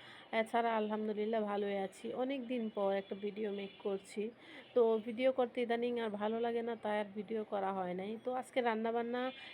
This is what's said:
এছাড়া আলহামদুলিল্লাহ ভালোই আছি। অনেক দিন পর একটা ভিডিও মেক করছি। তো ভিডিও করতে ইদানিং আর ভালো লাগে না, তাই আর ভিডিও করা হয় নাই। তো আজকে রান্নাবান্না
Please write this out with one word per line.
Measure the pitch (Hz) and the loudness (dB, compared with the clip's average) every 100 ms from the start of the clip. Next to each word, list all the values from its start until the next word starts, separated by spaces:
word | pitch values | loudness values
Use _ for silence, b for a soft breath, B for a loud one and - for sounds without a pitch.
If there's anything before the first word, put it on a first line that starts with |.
| B B B 226 | B B B 0
এছাড়া | 226 233 233 226 | 2 2 2 2
আলহামদুলিল্লাহ | 214 214 214 208 214 226 | 2 0 0 0 0 2
ভালোই | 208 202 202 196 | 0 0 0 0
আছি। | 196 - 226 | -2 -4 -6
অনেক | 226 262 277 233 | -2 -2 -2 -2
দিন | 247 220 | -2 -2
পর | 214 196 | 0 2
একটা | 196 196 196 | 2 -2 -6
ভিডিও | 208 202 214 | -6 -4 -4
মেক | 202 196 - | -4 -6 -6
করছি। | 208 196 - 220 214 - B B B | -4 -4 -4 -6 -6 -6 B B B
তো | 254 226 220 226 | 4 6 4 0
ভিডিও | 226 262 | 2 4
করতে | 262 247 247 | 4 2 0
ইদানিং | 240 233 240 240 | 0 2 2 0
আর | 226 | -2
ভালো | 202 214 226 | 0 0 2
লাগে | 233 233 | 0 0
না, | 233 226 | -2 -2
তাই | 214 208 | 0 0
আর | 208 208 | 0 -4
ভিডিও | 202 220 | -4 -4
করা | 214 208 196 | -2 0 0
হয় | 196 180 | 0 0
নাই। | 180 196 226 247 | -2 -4 -4 -4
তো | |
আজকে | 254 254 262 | -4 -2 2
রান্নাবান্না | 240 220 226 233 233 247 254 262 B | 2 2 2 0 0 0 -2 -6 B